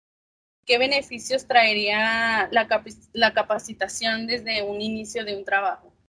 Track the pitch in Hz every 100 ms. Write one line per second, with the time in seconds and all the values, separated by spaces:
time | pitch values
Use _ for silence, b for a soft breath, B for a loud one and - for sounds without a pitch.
0 | _ _ _ _ _ _ - 240 262 277
1 | - 240 - 262 - 240 226 208 208 214
2 | 220 226 226 220 185 226 220 214 220 214
3 | _ 226 220 214 208 214 - 214 196 -
4 | 226 220 226 240 220 214 202 208 214 220
5 | 214 240 208 202 196 196 196 180 - _
6 | _